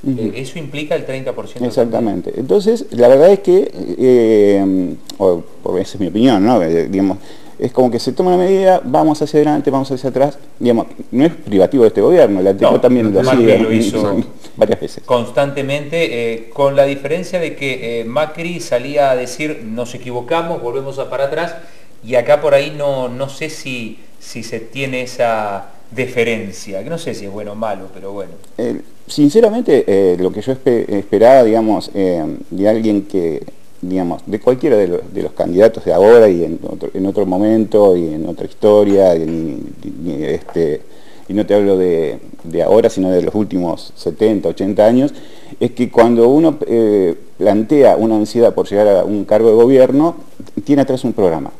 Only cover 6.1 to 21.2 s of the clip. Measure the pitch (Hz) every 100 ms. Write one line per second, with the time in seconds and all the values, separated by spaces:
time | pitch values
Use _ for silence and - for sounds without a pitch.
6.1 | 101 131 104 104 123 82 82 76 95 95
7.1 | 98 - - - - 123 - 127 117 -
8.1 | 123 180 180 180 190 190 185 123 151 156
9.1 | 151 151 151 151 147 139 135 135 131 135
10.1 | 127 143 - - - 120 117 - - -
11.1 | 120 160 - - 101 92 139 110 101 113
12.1 | 175 120 98 95 98 - 120 127 123 110
13.1 | 95 110 131 113 98 110 113 110 110 104
14.1 | 101 - - - - 107 110 - - -
15.1 | 123 117 - 139 139 135 143 147 165 156
16.1 | 120 117 113 - - 139 139 139 139 139
17.1 | 170 180 180 156 - 139 127 117 117 113
18.1 | 135 151 - 170 170 - 123 135 147 139
19.1 | 127 123 - 151 143 113 113 120 117 123
20.1 | 120 123 165 170 151 120 131 139 131 123
21.1 | 127